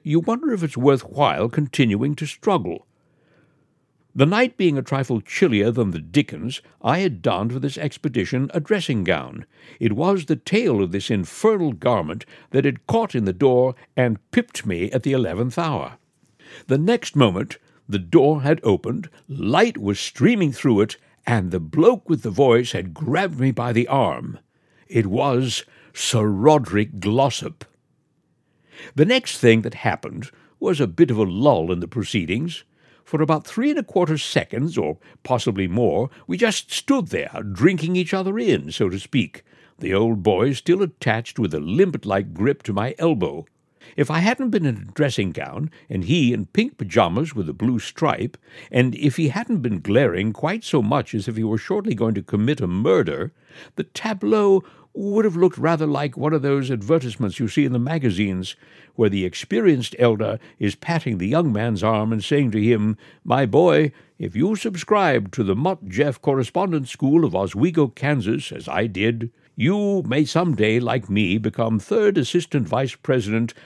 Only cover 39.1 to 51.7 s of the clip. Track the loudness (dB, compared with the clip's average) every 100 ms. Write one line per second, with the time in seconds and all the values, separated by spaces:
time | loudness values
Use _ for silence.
39.1 | -2 -2 -6 _ _ _ _ -2 0 2
40.1 | 2 2 2 2 0 2 2 0 -2 -2
41.1 | -2 -4 -4 -4 -2 -2 2 2 0 -2
42.1 | -2 -2 -2 -2 -2 -4 -4 -4 -2 0
43.1 | 0 -2 -4 -12 _ _ _ -10 -4 -2
44.1 | 0 0 0 0 0 0 -2 -6 -2 -2
45.1 | 0 -4 -4 -8 -8 -8 -10 -8 -6 0
46.1 | 2 2 0 -2 -2 -2 -4 -2 2 2
47.1 | 2 -4 -4 -6 -2 -2 -2 -4 -2 -2
48.1 | 0 -4 -10 _ -20 -2 2 2 2 0
49.1 | 2 0 -2 -2 -2 -2 -2 0 2 2
50.1 | 0 -2 -2 -4 -4 -2 0 2 0 -2
51.1 | -6 -6 -4 -2 -2 -2